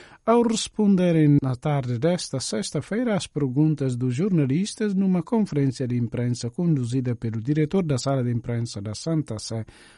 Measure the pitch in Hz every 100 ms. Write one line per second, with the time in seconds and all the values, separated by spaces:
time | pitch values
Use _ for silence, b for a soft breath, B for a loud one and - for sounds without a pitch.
0 | B B - 240 240 220 - - 208 185
1 | 180 160 151 143 135 123 156 143 123 120
2 | 160 175 - 131 - 220 190 151 - 214
3 | 247 196 - 147 139 131 156 147 135 120
4 | 127 123 202 170 131 151 208 - 214 190
5 | 190 180 160 226 196 147 139 123 123 123
6 | 117 123 123 123 117 - 175 143 117 131
7 | 123 117 117 110 117 151 151 196 160 127
8 | 139 135 120 117 120 117 117 104 104 107
9 | 165 160 147 110 - 113 - B B